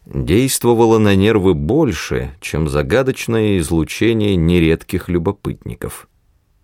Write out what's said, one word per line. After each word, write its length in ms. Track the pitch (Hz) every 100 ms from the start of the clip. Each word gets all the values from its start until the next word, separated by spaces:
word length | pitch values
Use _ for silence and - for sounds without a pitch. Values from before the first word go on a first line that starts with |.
| -
действовало 920 | 69 64 98 131 - 117 113 117 113
на 160 | 104 98
нервы 380 | 101 110 92
больше, 800 | 80 76 139 147 82 - 65 64 -
чем 280 | - 73 80
загадочное 880 | 71 69 120 135 127 - 113 107 98
излучение 800 | 78 82 76 - 113 113 104 92
нередких 760 | 80 90 80 80 - 90 -
любопытников. 960 | 87 87 98 - - - - - - - _ _ _ _ _